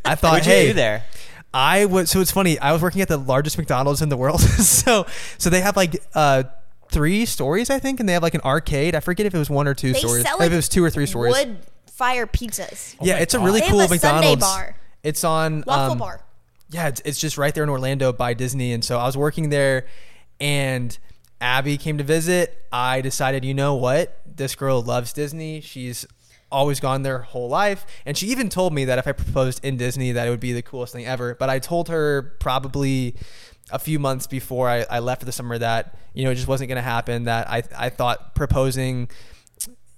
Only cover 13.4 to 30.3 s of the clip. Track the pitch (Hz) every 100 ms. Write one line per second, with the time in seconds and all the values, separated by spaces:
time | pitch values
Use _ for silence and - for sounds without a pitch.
13.4 | 185 214 370 202 190 170 - 294 302 247
14.4 | 196 190 190 - - - 147 151 170 160
15.4 | 160 156 156 277 269 240 202 - - -
16.4 | _ _ - 160 160 131 156 143 156 143
17.4 | 143 156 151 135 131 135 131 123 123 120
18.4 | 127 135 123 120 - 120 123 131 147 147
19.4 | 156 143 139 131 - - - - - -
20.4 | 143 143 135 127 123 - - - - -
21.4 | 123 131 139 143 156 151 139 160 160 180
22.4 | 170 - - 123 127 131 127 - 135 135
23.4 | 131 135 139 139 123 139 180 - - -
24.4 | 135 - 135 131 117 123 120 - 147 160
25.4 | 156 156 147 - 123 117 - - _ _
26.4 | - 139 143 139 135 135 135 131 - 127
27.4 | 120 151 208 190 - - - 143 202 262
28.4 | 220 180 185 151 131 127 139 135 - 139
29.4 | 131 123 135 131 123 127 127 120 120